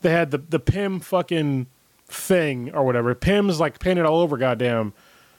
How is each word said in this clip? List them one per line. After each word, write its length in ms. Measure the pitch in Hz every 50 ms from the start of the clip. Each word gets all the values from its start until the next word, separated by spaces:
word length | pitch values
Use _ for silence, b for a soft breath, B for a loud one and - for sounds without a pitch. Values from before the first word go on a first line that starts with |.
they 100 | - 165
had 180 | 165 170 170 143
the, 80 | 139
the 220 | 139 143 - 165 160
Pym 400 | - - - 196 202 196 190 175
fucking 680 | - - 196 180 170 - 175 160 151 143 139 131 123 - _ _ _ _ _ _ _
thing 640 | - - - - - 190 180 160 147 135 123 120 127 -
or 80 | 151 135
whatever. 300 | 127 123 120 117 120 123
Pym's, 440 | - - 170 202 208 208 196 170 151
like, 180 | 165 147 - -
painted 260 | - 185 185 175 165
all 140 | 156 156 170
over 160 | 175 156 143
goddamn, 560 | 117 131 127 123 110 123 120 117 113 110 104 - b b b b b b b b